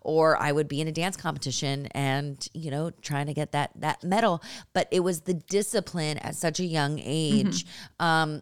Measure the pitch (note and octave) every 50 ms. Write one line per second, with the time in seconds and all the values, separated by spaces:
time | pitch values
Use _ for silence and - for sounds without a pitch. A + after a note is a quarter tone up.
0 | - - D#3 D#3+ D#3+ D#3+ D#3 - - D3 C#3+ D3+ D3+ C#3+ C#3+ C#3 D#3 D#3+ D#3 D#3+
1 | E3+ F#3+ F3+ - - D#3+ D3+ C#3+ - C#3 B2 - D#3 C#3 C#3 C#3 C#3 - - C#3
2 | C#3 C3+ C3+ C#3+ C#3+ D3 C#3 - - - - E3 D#3+ D3+ C3 D3 D#3+ E3+ - -
3 | - - D3 C#3 C#3+ D3 C#3+ D3+ D3+ - - D3 C3+ - - A2+ - D#3 - -
4 | - F3+ F#3 A3+ A#3 G#3 F3 D#3+ - - - - - - - F#3 - - - F#3
5 | F3 F#3 F3+ D#3 - F#3 F3+ D#3 - - G3 G3+ G#3 - - G#3 F3 - - F3
6 | D#3 D3+ D3+ - - - - - - E3 D#3 - F#3 E3+ D#3+ D#3 C#3+ C#3+ D3+ D3
7 | - A#2+ D3 D#3+ D#3 D3+ G#3 G#3+ G3 F#3+ - F3 - - - - - - - -
8 | E3+ E3 D#3+ D#3+ D#3 D3+ D3+ D3